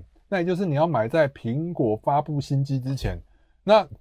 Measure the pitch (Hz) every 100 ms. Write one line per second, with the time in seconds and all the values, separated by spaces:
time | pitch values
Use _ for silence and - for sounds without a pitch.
0 | - _ - 202 175 175 196 143 170 135
1 | 113 160 139 - 113 127 170 165 120 107
2 | - 143 147 147 143 139 139 135 127 135
3 | 104 87 - _ _ _ - 214 165 -